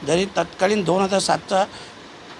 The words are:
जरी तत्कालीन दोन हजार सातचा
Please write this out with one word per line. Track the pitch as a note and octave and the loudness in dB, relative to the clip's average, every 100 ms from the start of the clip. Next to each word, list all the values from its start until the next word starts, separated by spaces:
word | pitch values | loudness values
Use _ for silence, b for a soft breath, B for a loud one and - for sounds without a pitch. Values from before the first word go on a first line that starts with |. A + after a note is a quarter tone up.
| C#3 | 2
जरी | E3 | 0
तत्कालीन | F#3+ - E3+ - F#3+ G#3+ | 2 0 -2 0 2 2
दोन | E3+ F3+ | 2 2
हजार | F#3+ F#3+ | 4 2
सातचा | - D#3+ - F#3+ F#3+ B B B B - - - | 2 0 2 0 0 B B B B -18 -18 -18